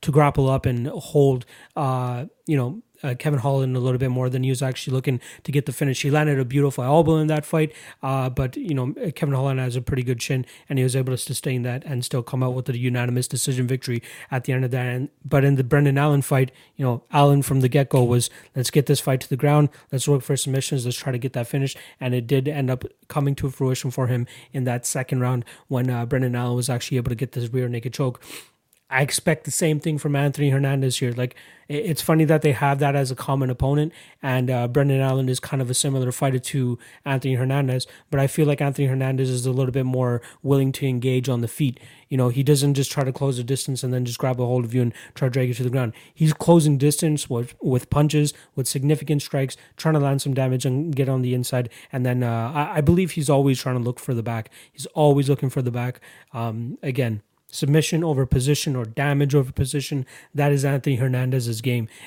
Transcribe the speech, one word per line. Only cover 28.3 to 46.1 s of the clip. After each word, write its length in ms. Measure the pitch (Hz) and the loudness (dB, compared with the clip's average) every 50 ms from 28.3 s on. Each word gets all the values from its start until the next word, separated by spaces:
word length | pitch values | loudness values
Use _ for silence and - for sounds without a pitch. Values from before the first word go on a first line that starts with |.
| - - - _ _ _ _ _ _ _ _ _ | -18 -18 -18 _ _ _ _ _ _ _ _ _
I 120 | 131 131 147 | 0 0 0
expect 420 | 135 - - - 180 156 - - | 2 0 -2 0 0 0 0 -2
the 60 | - | -6
same 300 | - - 180 160 156 151 | -4 0 0 2 0 0
thing 180 | - 170 156 143 | 0 -2 -4 -2
from 180 | - 156 143 | -2 0 0
Anthony 320 | 139 143 143 135 - 147 143 | 2 2 0 0 2 0 2
Hernandez 480 | 135 139 139 139 139 139 135 131 123 | 2 2 2 2 0 0 0 0 0
here. 160 | - 135 123 120 | 0 -2 -2 -2
Like, 240 | 120 123 127 - - - - - - _ _ | -2 -4 -4 -6 -12 -20 -20 -20 -20 _ _
i-, 60 | 147 | -6
it's 260 | 147 - 190 156 - | -4 -2 -2 -2 -2
funny 240 | - - 160 160 160 | 0 2 4 4 6
that 160 | 147 160 151 | 4 4 4
they 120 | 147 151 135 | 4 2 2
have 260 | - 151 143 143 139 | 2 2 0 2 2
that 180 | 151 143 139 | 0 0 2
as 140 | 143 139 127 | 0 0 -2
a 40 | 131 | -4
common 360 | - - - 135 139 135 127 | -6 -4 -2 0 0 0 -2
opponent, 420 | 123 - - 135 143 147 151 165 - - - - - _ - | 0 0 0 2 2 2 0 -2 -4 -12 -20 -20 -20 _ -4
and, 260 | 139 127 127 127 127 | -2 0 0 0 0
uh, 180 | 127 123 120 | 0 0 -2
Brendan 360 | 120 123 147 139 143 135 135 135 | 0 2 2 2 4 2 2 2
Allen 260 | 131 131 135 135 127 | 2 0 0 0 0
is 100 | 127 127 | -2 -4
kind 200 | - - - 135 | -4 -4 -4 -4
of 80 | 131 120 | -2 -2
a 60 | 127 | -2
similar 360 | - - 147 135 131 127 123 | -2 -2 0 0 0 -2 -2
fighter 280 | 123 - - 135 131 127 | -2 0 0 0 0 -2
to 400 | 123 - - 143 127 123 120 - - - - - _ | -4 -4 -2 -2 -2 -2 -2 -4 -8 -20 -20 -12 _
Anthony 300 | 143 135 131 131 135 131 | -4 -4 -2 0 0 0
Hernandez, 520 | 120 131 131 135 143 139 131 127 127 123 - - - _ _ | 0 0 0 0 0 0 0 0 -2 -4 -6 -12 -20 _ _
but 80 | - 139 | 0 0
I 80 | 135 | 2
feel 200 | 135 - - 156 | 2 2 2 2
like 160 | 147 143 - 147 | 2 2 2 0
Anthony 260 | 143 135 - 143 131 | -2 0 0 0 0
Hernandez 400 | 131 135 131 131 135 131 135 131 | 0 0 0 0 0 0 0 0
is 160 | 127 123 120 | -2 -2 -2
a 80 | 131 127 | -2 0
little 200 | 127 135 127 120 | 0 0 0 0
bit 120 | 135 131 | 0 -2
more 380 | 127 127 127 127 123 120 117 - - - _ - | 0 0 0 0 0 0 -2 -6 -10 -20 _ 0
willing 300 | 131 139 139 135 131 131 | 2 2 4 4 2 0
to 140 | - 143 | 0 -2
engage 420 | 135 127 123 117 131 127 127 123 131 | -2 -2 0 0 0 0 0 0 0
on 140 | 127 120 117 | -2 -2 -2
the 60 | 117 | -4
feet. 300 | - - 156 135 120 - - - - - _ _ | -2 -2 -2 -2 -2 -4 -14 -20 -20 -20 _ _
You 80 | 143 | 0
know, 140 | 131 123 123 | 2 2 2
he 120 | 120 139 135 | 2 0 4
doesn't 300 | 135 151 135 139 143 143 | 4 4 4 4 2 2
just 180 | 139 139 - | 2 0 -2
try 140 | - 143 135 | -2 -2 -2
to 80 | 131 127 | -2 -2
close 240 | - 139 139 131 | -2 -2 -2 -2
the 80 | 120 123 | -4 -2
distance 400 | 117 139 127 - - 135 123 - | -4 -4 -4 -4 -6 -6 -4 -4
and 80 | 127 127 | -2 -2
then 140 | 127 123 | -2 -2
just 120 | 120 120 - | -4 -4 -4
grab 220 | - 131 127 120 | -2 -2 0 0
a 60 | 123 | 0
hold 180 | 120 123 127 120 | 0 0 0 -2
of 80 | 113 117 | 0 0
you 80 | 127 | 0
and 140 | 123 120 - - - - - | 0 0 -2 -6 -16 -20 -8
try 140 | - 143 131 | -4 -2 -2
to 40 | 120 | 0
drag 160 | 135 127 123 | 0 -2 -2
you 60 | 120 | -2
to 100 | 113 127 | -2 -4
the 40 | 123 | -2
ground. 240 | 117 135 127 113 - - - - | 0 0 -2 -2 -4 -10 -18 -20